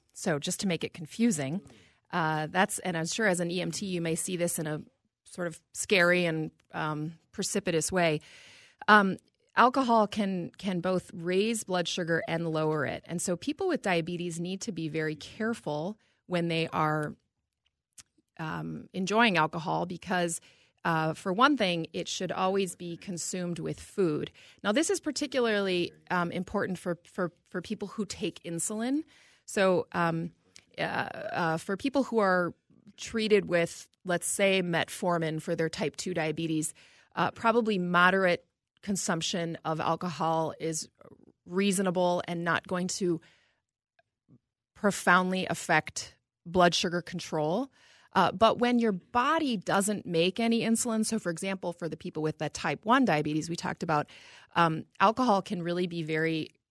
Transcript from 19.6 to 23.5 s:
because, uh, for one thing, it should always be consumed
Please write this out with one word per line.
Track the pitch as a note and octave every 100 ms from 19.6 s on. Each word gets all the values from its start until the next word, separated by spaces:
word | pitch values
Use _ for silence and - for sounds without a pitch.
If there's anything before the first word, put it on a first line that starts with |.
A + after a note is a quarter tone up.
| E3 D#3+ F3
because, | F3 F3 F#3 F3 E3+ - _ _ _
uh, | F3 D#3+ D#3+
for | D#3+ G3
one | F#3 C4+ C#4+
thing, | F#3+ E3+ D#3+
it | F#3+ -
should | - F#3
always | - F#3+ G3 F#3 -
be | F3 E3+
consumed | - E3+ - F#3 F3